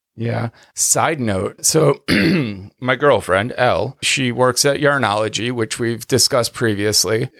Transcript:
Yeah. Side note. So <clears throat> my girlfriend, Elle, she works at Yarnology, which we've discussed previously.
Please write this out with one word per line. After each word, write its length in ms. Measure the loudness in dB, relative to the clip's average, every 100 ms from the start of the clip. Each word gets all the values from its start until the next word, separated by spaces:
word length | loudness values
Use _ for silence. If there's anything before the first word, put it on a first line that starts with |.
| _ -8
Yeah. 320 | -6 -4 -6 _ _
Side 460 | -4 -2 0 0 -2
note. 440 | -2 -2 -4 -4
So 380 | 0 2 2 0 0
<clears throat> 640 | 2 2 2 -2 -8 -14 -8
my 160 | -4 0
girlfriend, 560 | 2 2 2 -2 -2 0
Elle, 400 | 2 2 -2 -4
she 300 | -2 0 -2
works 320 | 2 0 2
at 160 | 0 2
Yarnology, 720 | 2 2 0 0 -2 -2 -4
which 260 | -4 -4 -2
we've 280 | -4 -4 0
discussed 480 | 2 2 2 0
previously. 720 | 0 0 2 0 0 0 0 -2